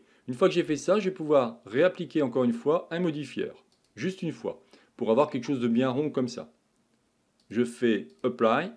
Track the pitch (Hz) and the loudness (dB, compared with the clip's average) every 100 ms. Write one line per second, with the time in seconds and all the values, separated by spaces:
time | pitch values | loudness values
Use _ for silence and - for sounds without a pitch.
0 | _ _ - 127 185 170 151 147 - 196 | _ _ -10 2 2 2 0 -2 0 0
1 | 190 185 151 147 120 117 - 120 180 - | 0 -4 2 4 2 -2 -4 2 2 0
2 | - 160 131 117 123 113 143 160 - 165 | -4 -2 0 2 2 2 0 0 -2 -4
3 | 175 151 131 - 85 - _ _ _ - | -2 -4 -8 -8 -8 -10 _ _ _ -8
4 | 156 185 165 131 95 - _ - _ - | -8 -6 -8 -6 -8 -10 _ -20 _ -4
5 | 113 113 147 135 131 139 120 117 131 127 | 2 4 2 0 -4 -2 0 2 2 0
6 | 151 139 123 - - _ _ _ _ _ | -2 -2 -4 -4 -14 _ _ _ _ _
7 | _ _ _ _ - 101 120 - 120 104 | _ _ _ _ -6 -2 -2 0 2 2
8 | - - 123 120 113 123 180 | -2 -6 -4 2 2 2 -2